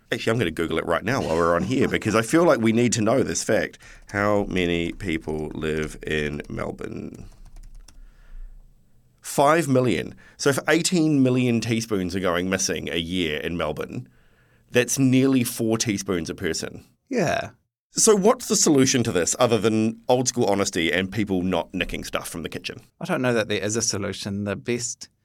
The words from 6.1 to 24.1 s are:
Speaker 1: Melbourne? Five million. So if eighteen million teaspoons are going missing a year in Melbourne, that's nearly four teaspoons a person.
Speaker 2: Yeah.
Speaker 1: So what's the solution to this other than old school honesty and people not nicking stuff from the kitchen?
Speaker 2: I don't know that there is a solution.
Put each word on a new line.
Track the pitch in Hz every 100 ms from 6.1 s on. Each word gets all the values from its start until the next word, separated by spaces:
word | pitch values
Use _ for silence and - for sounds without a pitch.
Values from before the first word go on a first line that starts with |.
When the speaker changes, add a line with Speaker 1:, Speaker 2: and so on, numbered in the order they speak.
| 78 76 73 -
Speaker 1:
Melbourne? | - - - - - - - - - - - - - - - - - - - - - - _ _ _ _ _
Five | - - 143 160 143
million. | 131 127 82 - - - -
So | 143
if | 131 -
eighteen | 160 170 185 156 147
million | 131 127 123 117
teaspoons | 113 113 113 101 92
are | 92
going | 92 85 92
missing | 95 - 82 78
a | 80
year | 82 90 82 76
in | 85 85
Melbourne, | 78 78 80 - 127 _ _ _ _ _ _
that's | 120 123 -
nearly | 135 127 135 135
four | 117 - 113 110
teaspoons | 113 98 - 90 82
a |
person. | 80 90 82 - - - _ -
Speaker 2:
Yeah. | 254 160 - - - _ _ _
Speaker 1:
So | - - 214
what's | 190 254 -
the | 214
solution | - 143 131 131
to | 117
this | 87 82 -
other | 123 113
than | 107 110 110 113 -
old | 127 123
school | 120 101
honesty | 98 98 95 80
and | 80 95
people | 107 101 95
not | 92 87 -
nicking | 92 85 82
stuff | - - -
from | 85
the | 76
kitchen? | - - - - -
Speaker 2:
I |
don't | 170 160
know | 127
that | 117 110
there | 104
is | 101 113
a |
solution. | 107 98 98